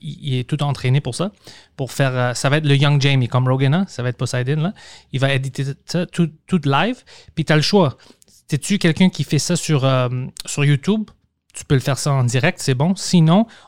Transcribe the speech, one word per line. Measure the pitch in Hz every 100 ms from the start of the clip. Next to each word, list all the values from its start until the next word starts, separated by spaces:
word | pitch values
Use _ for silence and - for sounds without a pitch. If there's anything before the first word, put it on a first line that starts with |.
il, | 147 - 143
il | 127
est |
tout | 123 147
entraîné | 143 135 127 139
pour | 127 -
ça. | 196 - - - _ -
Pour | 131
faire, | - 135
euh, | 127 123
ça | 117 135
va | 151
être | 147
le | 135
Young | 147 147
Jamie, | 139 135 120
comme | 127 127
Rogan, | 135 135
hein, | 170 190
ça | -
va | 123
être | -
Poseidon, | 120 123 123 156
là. | 170 - - - _
Il | 131
va | 135
éditer | 135 135 - 139 - -
ça | 170 170
tout, | - 160 - -
tout | 185 139
live. | 139 202 254 - - - -
Puis | 131
t'as | 156
le |
choix. | - 202 147 - _ _ _ _ -
T'es-tu | 147 - 202
quelqu'un | 170 151 185
qui | -
fait | - 147
ça | - 170
sur, | - 147 135
euh, | 131 123 127 135 - -
sur | - 143
YouTube ? | 143 185 220 208 _ _ _ _
Tu | -
peux | - 135
le |
faire | 147 131
ça | 147
en | 135 120
direct, | 123 160 -
c'est | - 127
bon. | 165 190
Sinon, | - 180 160 185 226 -